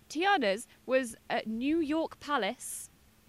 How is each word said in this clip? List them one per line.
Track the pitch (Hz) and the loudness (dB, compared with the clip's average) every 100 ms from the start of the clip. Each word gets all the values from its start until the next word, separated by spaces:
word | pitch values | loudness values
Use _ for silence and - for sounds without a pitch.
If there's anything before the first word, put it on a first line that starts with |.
| - | -8
Tiana's | 294 381 392 214 196 - - - | 0 2 4 4 0 -4 -12 0
was | 254 247 226 - | 2 2 -6 -4
at | 240 - | -2 -2
New | 220 269 330 | -2 0 2
York | 277 311 311 - | 2 0 -2 -6
Palace. | - 285 196 247 - - - _ _ _ | -2 0 0 -4 -10 -12 -14 _ _ _